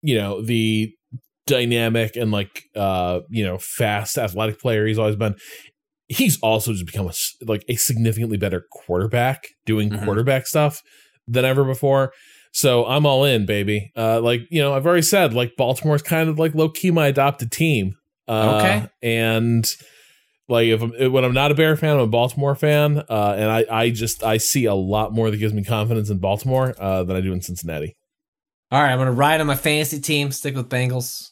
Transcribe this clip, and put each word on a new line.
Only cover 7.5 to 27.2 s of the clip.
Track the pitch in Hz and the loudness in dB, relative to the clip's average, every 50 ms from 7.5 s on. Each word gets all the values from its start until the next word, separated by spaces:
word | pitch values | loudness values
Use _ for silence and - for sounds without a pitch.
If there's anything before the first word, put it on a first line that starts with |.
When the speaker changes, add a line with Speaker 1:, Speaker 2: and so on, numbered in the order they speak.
| 110 104 - - | -4 -4 -2 -4
Speaker 1:
a | 120 | -4
significantly | 110 - - 127 113 117 113 107 107 117 113 107 | -2 -2 -2 0 0 0 0 0 0 -2 -4 -2
better | 98 92 101 90 90 - _ | -2 -2 -2 -2 -4 -8 _
quarterback | - - - - 87 90 95 110 107 120 120 127 135 - - - _ _ _ | -20 -20 -8 -4 -2 0 0 0 0 0 0 0 -2 -4 -10 -20 _ _ _
doing | - 110 107 107 104 | -2 0 0 0 -2
Speaker 2:
Mm-hmm. | 104 104 104 | -2 -4 -4
Speaker 1:
quarterback | 104 101 107 120 131 135 131 127 | -2 0 0 2 2 0 0 -2
stuff | - - 160 151 147 147 - _ _ _ _ _ _ _ _ _ | -2 0 2 2 0 0 -4 _ _ _ _ _ _ _ _ _
than | - 117 127 127 | -4 -2 0 2
ever | 131 131 135 139 | 2 2 2 2
before. | 135 131 123 - 139 135 139 135 131 - _ _ - - - _ _ _ | 0 0 -2 0 2 2 2 2 0 -4 _ _ -20 -20 -20 _ _ _
So | - - 139 123 120 120 | 0 2 4 4 4 2
I'm | 104 127 143 151 | 2 2 2 4
all | 147 135 131 135 | 4 4 4 4
in, | 143 131 113 104 | 4 2 2 0
baby. | 92 107 104 101 98 104 104 101 - _ | 0 0 -2 0 0 -2 -2 -4 -8 _
Uh, | - 113 110 113 117 | -2 0 2 2 2
like, | 113 117 123 120 117 - | 2 2 0 0 -2 -4
you | - 160 | -2 0
know, | 143 139 139 | 0 0 0
I've | 135 135 | 0 2
already | 165 175 175 160 | 2 2 2 2
said, | 165 - 196 180 147 113 | 2 2 2 2 2 2
like, | 120 123 120 - | 0 -2 -2 -2
Baltimore's | - 135 120 131 120 - 156 151 143 147 | -2 0 0 0 0 0 0 0 0 0
kind | - 170 160 160 160 | 0 0 0 0 0
of, | 156 151 | 0 0
like, | 160 160 151 | 0 0 2
low | 156 156 160 | 2 0 0
key | 156 - - 185 | 0 -2 0 2
my | 170 165 156 143 | 2 4 2 2
adopted | 135 139 139 139 143 - 123 113 | 2 4 2 2 2 -2 -6 -8
team. | - - 160 160 151 120 98 95 101 _ _ _ _ _ _ | -2 0 0 2 2 2 0 -2 -6 _ _ _ _ _ _
Uh, | - 113 110 110 107 107 107 | -4 0 2 2 4 4 4
Speaker 2:
Okay. | 107 110 113 107 110 - _ _ - | 4 2 2 0 -2 -6 _ _ -4
Speaker 1:
and, | 117 117 117 113 113 113 113 113 117 117 117 113 - - - - - _ _ _ _ _ _ _ _ _ _ _ _ | -2 0 0 2 2 2 2 2 2 2 2 0 -2 -4 -8 -14 -20 _ _ _ _ _ _ _ _ _ _ _ _
like, | 123 117 117 117 | 2 4 4 4
if | 113 110 | 4 2
I'm, | 117 117 117 117 131 131 127 | 0 -4 -2 0 0 2 4
when | 131 127 | 2 2
I'm | 127 123 | 2 2
not | 131 139 147 | 2 2 2
a | 147 | 2
Bear | 139 160 156 156 | 4 4 2 2
fan, | 151 160 156 151 | 2 2 2 2
I'm | 143 | 2
a | 123 | 2
Baltimore | 110 107 117 120 131 - - 139 139 143 | 2 2 2 2 0 0 -2 -2 -2 0
fan. | - - 151 151 147 147 151 147 147 151 _ | 0 2 2 2 4 2 2 0 -2 -2 _
Uh, | 117 107 104 101 101 | -2 0 2 0 0
and | 98 107 107 | 0 0 0
I, | 110 113 113 - | 2 2 0 0
I | 113 110 113 120 | 0 0 0 0
just, | 117 107 113 110 - - - | 0 -2 -4 -6 -6 -4 -2
I | 110 110 | 0 0
see | 113 110 - - 143 123 | 0 0 0 0 0 0
a | 110 101 | 0 0
lot | 98 95 95 101 107 110 104 107 | 0 -2 0 -2 -2 -2 -2 -2
more | 113 113 110 | -2 0 0
that | 104 104 | 0 -2
gives | 104 107 104 | -2 -2 -2
me | 107 98 | -2 -4
confidence | - 117 107 107 113 117 110 107 104 | -2 -2 -2 0 -2 -2 -2 -2 -2
in | 104 95 | -4 -2
Baltimore, | 90 95 98 104 - 135 131 131 131 127 123 - | 0 -2 -2 -2 -2 -2 0 0 0 -2 -4 -4
uh, | 98 98 95 95 92 | -4 -2 -2 -2 -2
than | 90 92 | -2 -2
I | 92 | -2